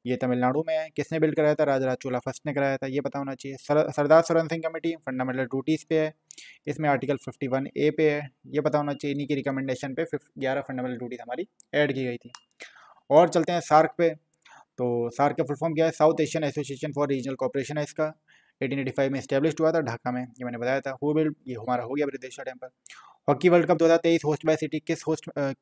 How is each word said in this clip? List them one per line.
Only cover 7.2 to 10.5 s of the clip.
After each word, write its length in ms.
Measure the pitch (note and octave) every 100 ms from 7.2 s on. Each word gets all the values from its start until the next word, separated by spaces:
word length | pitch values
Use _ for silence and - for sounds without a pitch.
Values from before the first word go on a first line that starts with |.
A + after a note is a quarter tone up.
| - - C3+
वन 200 | C3 C#3 -
ए 140 | D3+
पे 200 | D#3 D#3
है, 180 | D3 C#3+ _ C3
ये 140 | C#3
पता 160 | D3 D3
होना 160 | D3
चाहिए। 200 | C#3+ D3
इन्हीं 140 | C#3+ C#3
की 80 | C#3+
रिकमेंडेशन 580 | C#3 C3+ C3+ B2+ C#3
पे 100 | C3+
फिफ-, 260 | E3 D3 _ -
ग्यारह 240 | C3